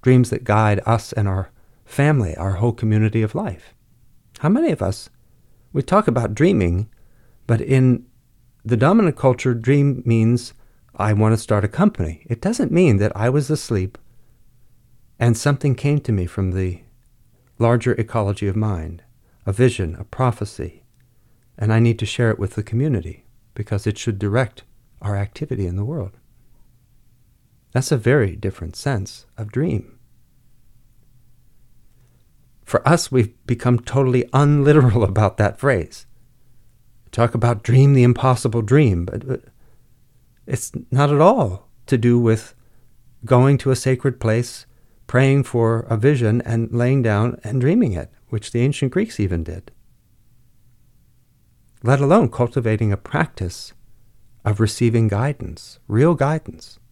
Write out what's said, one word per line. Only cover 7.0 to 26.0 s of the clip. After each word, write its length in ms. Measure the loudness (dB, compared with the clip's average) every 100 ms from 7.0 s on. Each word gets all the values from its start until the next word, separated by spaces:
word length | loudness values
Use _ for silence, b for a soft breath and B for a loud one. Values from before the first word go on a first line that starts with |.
| -20 _ _ _ -2
but 140 | -2
in 440 | 2 2 4 2 -4 _ _ _ _ _
the 120 | -4 0
dominant 400 | 4 4 2 2
culture, 380 | 0 0 -2
dream 480 | -2 0 2 2 0
means, 480 | 0 2 2 0 -4 -20 -20 _ _ -4
"I 180 | 0
want 180 | 2 2
to 60 | 0
start 260 | 0 -2
a 40 | -2
company." 580 | 0 0 0 -6 -8 -10
It 140 | -6
doesn't 300 | -4 -2 0
mean 260 | 2 4 2
that 180 | 0 -2
I 140 | -2
was 180 | 0 -2
asleep 480 | -4 -4 -4 -4 -10 -20 -20 -20 _ _ _ _ _ _ _ _ -2
and 180 | 0 0
something 380 | 0 0 -2
came 260 | -2 -2 -2
to 120 | -2
me 140 | -2 -4
from 240 | -4 -4
the 320 | -2 -4 -6 _ _ _ _ _ _ _ -2
larger 340 | 0 2 0
ecology 540 | -2 -2 -4 -4 -2 -4
of 80 | -2
mind, 460 | -4 -4 -8 -14 _ _ _ _ -6
a 60 |
vision, 420 | 0 0 0 -6
a 100 | -8
prophecy, 800 | -10 -4 -2 -4 -8 -10 -14 -16 _ _ _ _ _ _ _ -6
and 160 | 0
I 60 | 2
need 200 | 2 0
to 40 |
share 260 | -4 -2 -2
it 80 | -2
with 160 | -4
the 80 | -6
community 600 | -6 -2 -2 -2 -6 -14 _ _ _
because 320 | -12 -6 -4 -4
it 100 | -4
should 220 | -6 -4
direct 460 | -2 -2 -2 -8 -20 _ _ _
our 160 | -6 -4
activity 500 | -6 -8 -8 -6 -4
in 100 | -4
the 80 |
world. 340 | -6 -6